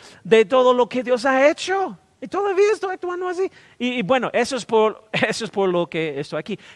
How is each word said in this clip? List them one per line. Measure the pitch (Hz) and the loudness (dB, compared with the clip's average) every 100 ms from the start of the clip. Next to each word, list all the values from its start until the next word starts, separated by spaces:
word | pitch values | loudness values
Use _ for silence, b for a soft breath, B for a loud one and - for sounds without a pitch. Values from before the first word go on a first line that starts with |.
| B B | B B
de | 175 220 | 2 4
todo | 196 262 254 | 4 4 4
lo | 247 247 | 4 2
que | 254 | -2
Dios | 240 247 269 | -2 0 2
ha | 262 285 | 4 4
hecho, | 330 - 381 370 180 _ _ | 2 -2 -2 -4 -8 _ _
y | 269 | -8
todavía | 359 403 370 415 | -4 -2 2 2
estoy | 415 381 | 2 -4
actuando | 370 359 349 370 | -6 -8 -6 -6
así. | 349 381 - b b | -4 -6 -6 b b
Y, | 247 247 | -4 -2
y | |
bueno, | 185 262 196 | 0 0 0
eso | 208 240 254 | -2 -2 -4
es | |
por, | - 220 220 - - | -2 2 2 0 -8
<laughs> | |
eso | - 226 - | -2 -2 -2
es | 214 | -6
por | 196 196 | -2 0
lo | 175 170 | 0 -2
que | 170 160 139 | -4 -6 -6
estoy | 147 156 | -8 -8
aquí. | - 196 B | -8 -10 B